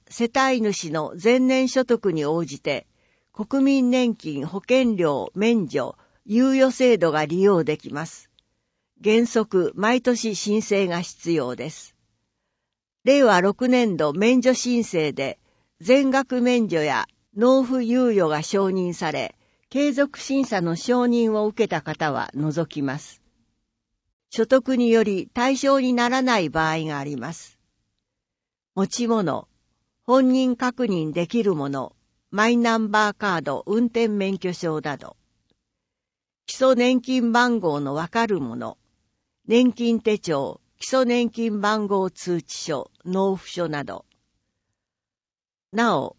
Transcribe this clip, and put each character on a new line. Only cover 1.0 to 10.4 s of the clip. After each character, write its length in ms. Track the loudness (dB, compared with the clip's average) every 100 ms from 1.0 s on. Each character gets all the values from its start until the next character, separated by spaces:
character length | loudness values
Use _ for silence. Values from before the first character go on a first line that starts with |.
| -6 -2
前 180 | 2 2
年 280 | 2 2 0
所 160 | 0
得 300 | 0 0 0
に 100 | 0
応 220 | 0 -2 -4
じ 160 | -6
て、 260 | -6 -6 -8 _ _ _ _
国 280 | -12 -4 2
民 280 | 2 2 2
年 260 | 2 0 -2
金 300 | -8 -8 -8
保 140 | -10
険 360 | 0 2 2 0
料 380 | 0 0 -4 -2
免 320 | 0 2 0
除、 300 | -4 -6 -10 _ _ -4
猶 300 | 0 2 4
予 160 | 2
制 260 | 4 4 4
度 140 | 2
が 140 | 2 0
利 160 | 2
用 240 | 4 4 2
で 100 | -4
き 140 | -8
ま 160 | -10 -10
す。 240 | -14 _ _ _ _ _ _ _ _
原 220 | 2 2 2
則、 480 | 0 0 0 0 0
毎 260 | 0 2
年 320 | 0 0 -2
申 280 | -4